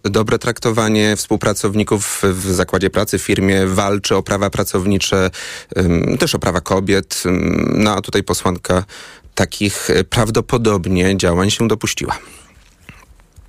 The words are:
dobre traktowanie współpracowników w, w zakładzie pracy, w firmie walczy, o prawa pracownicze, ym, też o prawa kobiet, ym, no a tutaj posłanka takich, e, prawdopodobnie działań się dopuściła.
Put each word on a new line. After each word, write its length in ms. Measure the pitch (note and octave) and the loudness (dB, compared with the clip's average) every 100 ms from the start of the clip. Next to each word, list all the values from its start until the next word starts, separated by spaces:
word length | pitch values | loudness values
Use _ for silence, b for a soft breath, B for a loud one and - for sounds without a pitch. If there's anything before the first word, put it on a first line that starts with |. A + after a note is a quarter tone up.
dobre 360 | G#2+ G2+ A2 A#2+ | -2 0 2 0
traktowanie 760 | - A2+ A#2+ A2 A2 G#2+ G#2+ G#2 | -2 -4 -2 0 2 2 2 0
współpracowników 880 | - G#2+ A2+ G#2 G#2+ G2+ G#2 G#2+ G2+ | -2 -2 0 0 0 0 0 0 -2
w, 180 | - | -2
w 280 | G2 F2+ F#2 | 0 0 0
zakładzie 380 | F2+ F2+ - F#2 | 0 0 0 0
pracy, 300 | F#2 G#2 G2 | 0 0 -2
w 40 | |
firmie 440 | - G2+ F#2+ F#2+ F#2+ | 0 2 2 2 2
walczy, 480 | F#2+ G2+ G#2 - G2+ | 2 0 0 0 0
o 80 | |
prawa 260 | - G2+ G2+ | 0 0 0
pracownicze, 800 | - G2+ G2+ F#2 F#2+ - G2 F#2 B B B B - | -2 -2 0 2 0 2 0 0 B B B B 0
ym, 400 | F#2 E2+ - - | 2 2 0 0
też 180 | E3 - | 0 0
o 40 | |
prawa 220 | - F2+ | 0 -2
kobiet, 640 | - G2 G2 G2 F#2+ - F2+ | 0 0 2 0 0 -4 0
ym, 480 | F2+ E2 E2 - - | 0 0 0 0 2
no 200 | G#2+ G2 | 2 0
a 60 | |
tutaj 220 | - G#2 | -2 -2
posłanka 600 | F#2+ F2+ F#2+ F2 - F2+ F#2 B B B - - | -2 -2 -2 -2 0 0 -2 B B B -8 -2
takich, 540 | F#2 - G#2 - - | -2 0 -2 -2 0
e, 140 | - | 0
prawdopodobnie 1120 | F#2 - A2 A2+ - B2 A2 G2+ E2+ F#2 F#2 G2 | 2 0 0 0 0 0 2 2 2 2 2 2
działań 340 | F2+ F2 G2 | 2 2 2
się 160 | - A2+ | 2 0
dopuściła. 500 | G#2+ G#2+ - - - B B B B B _ - - - - _ - | 0 -2 -4 -6 -8 B B B B B _ -20 -20 -20 -20 _ -20